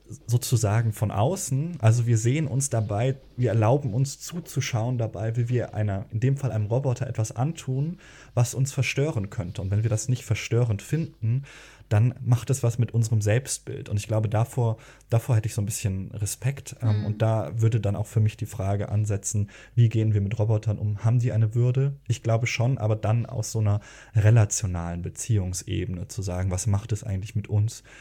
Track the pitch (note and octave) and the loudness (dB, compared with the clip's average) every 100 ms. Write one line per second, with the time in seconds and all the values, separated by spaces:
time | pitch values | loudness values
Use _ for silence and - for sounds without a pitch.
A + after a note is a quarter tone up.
0 | - - - A#2+ - A#2 G#2 A2 A2+ - | -20 -16 -2 -2 2 0 2 2 0 0
1 | G#2 F#2+ A#2+ F#3+ - C3 E3 E3+ A2 A#2+ | -2 2 0 0 -2 -2 -2 2 4 4
2 | A#2 A2+ A#2 D3 D#3 C3 C3+ A2+ G#2 G#2 | 4 2 2 0 0 -2 0 0 0 0
3 | B2+ C3+ - - B2 A2 A2 C#3 B2+ G#2+ | 0 -2 -8 -2 2 4 4 2 0 -2
4 | C#3 - - F3 E3+ - - A#2 A#2 B2 | -2 -4 -10 -10 -6 -6 -2 -2 -2 -2
5 | A2 F2 A2 A#2 A#2 B2 - - G#2+ G2 | -4 -4 -4 -2 0 0 -2 -2 -2 -2
6 | - A2 B2+ C#3 B2+ A2 G#2 A#2+ C#3 A#2+ | -4 0 0 2 0 0 0 0 0 -2
7 | C3+ - A2 - C#3 - - C3 D#3 F3+ | -4 -2 -4 -2 -2 -4 -4 -2 -2 -6
8 | - - - - A#2 - C3+ - A#2 - | -14 -20 -6 0 0 0 -2 0 -2 0
9 | D3 A2 G2 - F2 - F#2 G#2 A2 A2 | -2 -2 -6 -6 -8 -6 -2 0 2 0
10 | - B2 - G#2+ - A2+ A#2 G2+ - D#3 | 0 -2 -2 -4 0 2 2 0 -2 -2
11 | D3+ - A2 B2+ C#3 - - - - G#2 | -2 -4 -2 -2 -4 -18 -20 -16 0 4
12 | A#2+ - A2+ A#2+ - C3 - - A2+ A#2 | 4 0 0 0 2 0 0 0 0 2
13 | A2 A2 G#2 A2+ C3+ - - G#2+ - G2+ | 2 2 2 0 0 -8 -8 -10 -4 -4
14 | - A2 A2 G#2 A#2 - A#2 A2 - - | 0 0 2 0 0 0 0 -2 -10 -16
15 | - A2+ - A2 G#2+ - G2+ - G2+ F#2+ | 0 0 2 2 2 -2 -4 -2 -4 -4
16 | F#2+ G#2 G#2 - C3 C#3 - - A2+ G#2+ | -6 -6 -6 -4 -4 -4 -10 -4 0 0
17 | G#2 G#2+ A2+ A2 D2+ A2+ A2+ A2+ G2+ G2 | 0 0 0 0 -2 2 2 2 0 -2
18 | G#2 A2 G#2+ - G#2+ - F#2+ G2+ G2 G#2 | 0 2 2 0 -10 -4 -2 -2 0 0
19 | G#2 G2 - G#2+ G2+ - - - A#2 A2+ | 0 -2 -2 -2 -4 -6 -6 2 4 4
20 | A2 G#2 G2 - G#2+ G#2+ A2 G#2 G#2 G#2 | 2 2 0 0 2 2 0 -2 -2 0
21 | A2+ B2 A#2+ A2+ A2 A#2 B2 B2+ C#3 C#3 | 2 2 2 2 2 2 2 2 0 -2
22 | - A2+ A#2 A2+ A#2+ - A#2 C3+ G#2+ A2 | -4 -2 0 0 0 0 0 0 0 0
23 | G#2 A#2 - - A2 A2+ G#2+ G#2 - - | 2 0 0 -6 -4 0 2 0 -2 -20
24 | - G#2+ G#2 A#2+ G#2 - G2 F2 E2+ F2 | -2 4 8 8 6 2 -4 -4 -4 -6
25 | F2 - - G#2+ F2+ F2+ - F#2+ F2+ F2+ | -6 -8 -2 0 0 -4 -4 -4 -4 -6
26 | - - F#2 F2+ F#2 F#2 G#2+ G2 - G#2+ | -8 -8 -4 -2 -2 0 0 0 0 -6
27 | - G2 G#2 G#2+ G2+ G#2+ A2 - - - | -4 -6 -4 -6 -2 0 0 -2 -20 -20